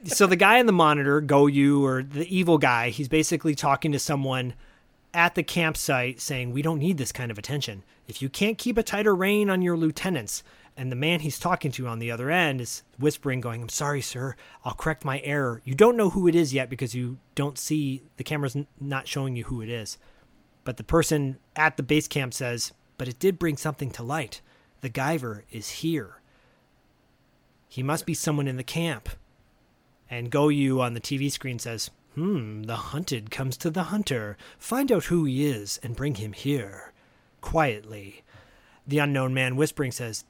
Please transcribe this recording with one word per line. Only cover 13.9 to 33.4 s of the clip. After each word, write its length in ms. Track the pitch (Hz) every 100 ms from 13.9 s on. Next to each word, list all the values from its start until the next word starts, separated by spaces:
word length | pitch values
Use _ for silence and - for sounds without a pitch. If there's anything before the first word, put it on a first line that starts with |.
| 143
sir. 340 | - 127 131 - - -
I'll 100 | 123
correct 300 | - 160 156
my 160 | 147 135
error. 400 | 143 143 131 117
You 100 | -
don't 220 | 135 220 233
know 140 | 202
who 160 | 196 180
it 60 |
is 200 | 170 151
yet 160 | 135 127
because 240 | 127 131
you 240 | 123 123 131 _
don't 240 | - 143 135
see, 440 | - 156 143 131 - -
the 80 |
camera's 320 | 131 151 139 135
n-, 100 | 143 -
not 260 | 139 135 -
showing 280 | 143 135 123
you 80 |
who 160 | 110 123
it 80 | 110
is." 300 | 117 104 - - _ _ _ _ _
But 120 | - 120
the 80 |
person 540 | - 165 156 151 139 131 _ -
at 200 | 156 -
the 60 |
base 240 | 123 151 -
camp 240 | 147 131
says, 380 | - 123 120 - - _ -
"But 100 | 127
it 100 | 120
did 200 | 190 180
bring 180 | 170 143
something 340 | 156 139 135
to 100 | -
light. 360 | 120 156 131 - - _ _ _
The 80 | 131
Guyver 520 | 113 135 160 123 104 -
is 180 | 117 - -
here. 380 | 160 160 98 - _ _ _ _ _ _ _ _ _ _ _ _ _ _ _
He 140 | -
must 240 | 135 160 -
be 80 |
someone 340 | 120 - 147 139
in 80 | 127
the 60 |
camp." 460 | 127 165 165 120 - - _ _ _ _ _ _ _ _ _
And 200 | 120 120
Goyu 500 | 143 151 147 135 131
on 140 | 123
the 60 | 117
T 160 | - 135
V 100 | 139
screen 300 | - 135 120
says, 320 | 123 113 - - _
"Hmm, 480 | 143 180 185 107 107
the 140 | 110 113
hunted 540 | - 143 - 120 110
comes 260 | -